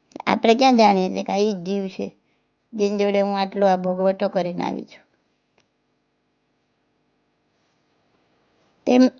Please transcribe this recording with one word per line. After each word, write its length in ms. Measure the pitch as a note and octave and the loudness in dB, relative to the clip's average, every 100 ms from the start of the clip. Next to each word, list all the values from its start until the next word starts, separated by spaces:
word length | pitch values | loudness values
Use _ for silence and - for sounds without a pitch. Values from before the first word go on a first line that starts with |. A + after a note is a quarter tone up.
| _ - - | _ -10 -4
આપણે 280 | A3+ A3+ A3+ | 0 2 4
ક્યાં 220 | C4 B3 | 4 4
જાણીએ 320 | G#3+ G3 F#3 | 4 4 0
છીએ 140 | F#3+ | -4
કે 100 | G3 | -4
આ 40 | F#3+ | -2
ઈ 160 | G#3+ | -2
જ 40 | G3 | -4
જીવ 300 | E3+ G3+ F#3+ | -6 -6 -6
છે, 280 | - G3 - _ _ _ _ _ | -10 -12 -14 _ _ _ _ _
જેની 240 | A3 G3+ G3+ | -4 -2 0
જોડે 240 | G3+ G3+ | 0 0
હું 180 | G3+ G3 | -2 -2
આટલો 280 | G3 G3+ G3 | -4 0 0
આ 100 | F#3 | 0
ભોગવટો 520 | F#3 F3+ F#3+ F#3+ G3 | -2 -2 -2 -2 -4
કરીને 340 | F#3+ F3 F3 | -4 -6 -6
આવી 220 | - - - | -8 -8 -12
છું? 180 | - _ _ _ _ _ _ _ _ _ _ _ _ _ _ _ _ _ _ _ _ _ _ _ _ _ _ _ _ _ _ _ _ _ _ _ _ _ _ - | -20 _ _ _ _ _ _ _ _ _ _ _ _ _ _ _ _ _ _ _ _ _ _ _ _ _ _ _ _ _ _ _ _ _ _ _ _ _ _ 2
તેમ 220 | B3 B3+ - | 4 4 2